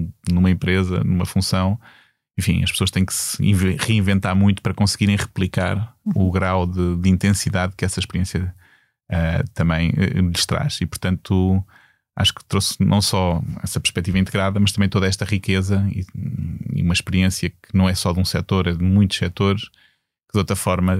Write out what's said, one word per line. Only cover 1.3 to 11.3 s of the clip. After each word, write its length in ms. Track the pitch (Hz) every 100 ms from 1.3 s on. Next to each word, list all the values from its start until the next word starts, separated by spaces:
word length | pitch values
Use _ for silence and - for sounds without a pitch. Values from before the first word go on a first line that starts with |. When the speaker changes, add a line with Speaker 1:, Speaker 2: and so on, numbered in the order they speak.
| 98 92 95 92 107 - - _ _ _ -
Speaker 1:
Enfim, 280 | - 87
as 80 | 90
pessoas 180 | - 95
têm 140 | -
que 100 | 95
se 260 | - - -
inve-, 320 | - 98 95 92
reinventar 560 | - 110 95 98 98
muito 260 | 92 101 95
para 120 | -
conseguirem 400 | 92 101 - 104 101
replicar 800 | - - 92 - 90 98 110 -
Speaker 2:
Uhum. 220 | 214 160 92
Speaker 1:
o 40 |
grau 340 | 92 92 92 87
de, 300 | 92 87 87
de 120 | 92
intensidade 640 | 92 98 98 - 92 92 -
que 80 |
essa 160 | 98 -
experiência, 520 | 90 87 92 82 90 - _ _ _ _ _
eh, 360 | 87 82 85 -
também, 380 | - 82 80 82 -
eh, 220 | 95 -
lhes 260 | 90 85 -
traz. 340 | - 147 -
E, 60 | 87
portanto, 760 | - 92 92 -